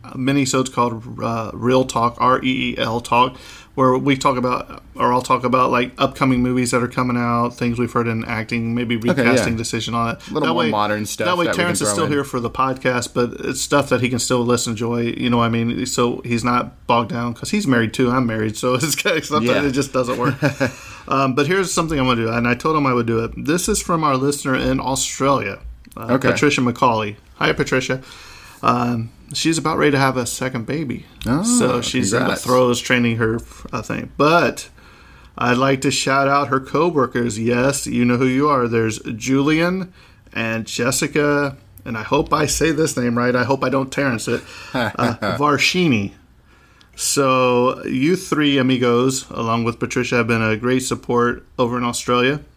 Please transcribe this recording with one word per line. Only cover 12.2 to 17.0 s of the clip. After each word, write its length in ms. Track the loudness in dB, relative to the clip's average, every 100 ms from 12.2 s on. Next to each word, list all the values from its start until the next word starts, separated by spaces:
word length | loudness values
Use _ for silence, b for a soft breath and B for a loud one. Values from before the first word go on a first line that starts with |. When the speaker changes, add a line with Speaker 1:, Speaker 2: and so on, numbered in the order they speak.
Speaker 1:
for 140 | -2 -4
the 120 | -4
podcast, 640 | -2 -2 0 0 -2 -2
but 180 | -2 -2 -2
it's 200 | -8 -6
stuff 280 | 0 0 2
that 120 | 0
he 80 | 0
can 120 | -2
still 240 | 0 0
listen, 280 | 2 0 0
enjoy, 300 | -4 -4 -2 -2 -2
you 120 | 0
know 80 | 2
what 80 | 2
I 20 |
mean? 380 | 0 0 -2 -4
So 340 | 0 0 0
he's 200 | -2 -2
not 420 | 0 -2 -2 -10 0
bogged 240 | 0